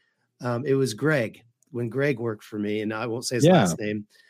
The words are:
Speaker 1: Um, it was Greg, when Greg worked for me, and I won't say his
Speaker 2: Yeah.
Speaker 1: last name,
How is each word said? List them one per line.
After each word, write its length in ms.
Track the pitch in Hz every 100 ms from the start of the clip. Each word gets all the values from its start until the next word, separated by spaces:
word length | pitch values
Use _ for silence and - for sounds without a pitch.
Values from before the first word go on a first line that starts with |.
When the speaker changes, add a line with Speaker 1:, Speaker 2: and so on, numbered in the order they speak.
| _ _ _ -
Speaker 1:
Um, 240 | 123 120 -
it 80 |
was 200 | 135 131
Greg, 480 | 107 143 151 107 - _ _ _
when 180 | 120 117
Greg 300 | 123 143 120
worked 240 | 117 110
for 140 | - 107
me, 220 | 104 107
and 120 | 107
I 140 | 110 120
won't 180 | 117
say 120 | - 120
his 80 |
Speaker 2:
Yeah. 80 | 147
Speaker 1:
last 260 | 185 95 82
name, 280 | 107 107 104 _ _